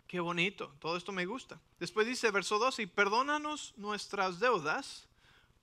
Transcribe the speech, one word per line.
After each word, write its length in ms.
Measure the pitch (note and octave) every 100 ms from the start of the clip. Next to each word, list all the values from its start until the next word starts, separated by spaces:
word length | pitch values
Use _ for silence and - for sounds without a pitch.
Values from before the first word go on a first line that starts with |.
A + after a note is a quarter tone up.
| -
Qué 140 | F3+
bonito, 540 | E3+ E3+ F3+ G3 C#3 C#3+
todo 180 | D#3 F3
esto 140 | F3
me 140 | F#3+
gusta. 340 | F3+ B3 - - _ _
Después 260 | E3+ G#3+ A3
dice, 240 | B3+ A#3
verso 280 | G3+ F#3+ G#3+
doce, 240 | B3 A#3+
"Y 40 | G#3
perdónanos 840 | - G3+ A3 C#4 D4+ D4+ D4+ - -
nuestras 600 | G3+ G#3 - G3+ F#3 F3
deudas, 720 | A#3+ G#3+ D3 G#3+ C4+ - - _ _ _ _ _